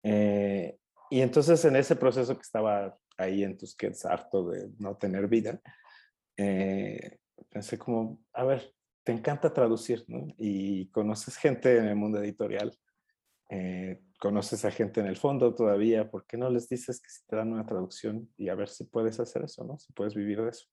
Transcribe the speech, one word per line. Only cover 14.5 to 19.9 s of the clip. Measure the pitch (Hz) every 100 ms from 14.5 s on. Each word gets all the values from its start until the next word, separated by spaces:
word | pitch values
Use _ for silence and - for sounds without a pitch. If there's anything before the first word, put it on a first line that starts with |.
| 107
a | 104
gente | - 104 -
en | 101
el |
fondo | 98 143 139 120
todavía, | 120 110 101 110 110 107
¿por | 95
qué | - 117
no | 127
les | 123 120
dices | 123 127 123
que | -
si | -
te | _
dan | 110 113
una | 113
traducción | 110 95 92 - 107 107 110
y | - 95
a |
ver | 95 101
si | -
puedes | 92 117 113 110
hacer | 120 -
eso, | 127 -
¿no? | - 143
Si | -